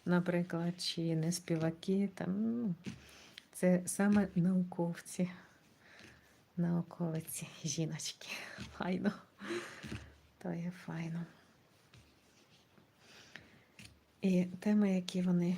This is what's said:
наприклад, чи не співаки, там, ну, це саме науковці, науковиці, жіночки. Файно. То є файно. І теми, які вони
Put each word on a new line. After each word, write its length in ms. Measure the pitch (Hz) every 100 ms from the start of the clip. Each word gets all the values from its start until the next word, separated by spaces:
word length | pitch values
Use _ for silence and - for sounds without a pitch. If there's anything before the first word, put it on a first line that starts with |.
| -
наприклад, 760 | 175 175 175 175 170 170 180
чи 340 | - - 165 165
не 160 | 160
співаки, 800 | 175 - 165 165 165 - 190 202 -
там, 420 | 180 196 226 233
ну, 180 | 226 170 - - - - - - -
це 300 | - 180 180 180
саме 420 | - 202 208 196 185
науковці, 920 | 170 185 180 - 170 170 - - 180 - - - - _ - - - - - _ _ -
науковиці, 880 | 170 170 170 - 170 160 160 - 156 -
жіночки. 640 | 165 - 160 160 - - - - - - - -
Файно. 340 | 175 185 196 - - - 202 349 - - - - - - - -
То 160 | 180
є 180 | 170 175 180 -
файно. 400 | 160 165 170 165 - - _ _ _ _ - - _ _ _ _ - _ - - _ - - - - - - _ - - - _ _
І 240 | 190 180 180
теми, 500 | - 208 208 202 185
які 260 | 180 185
вони 360 | 180 175 175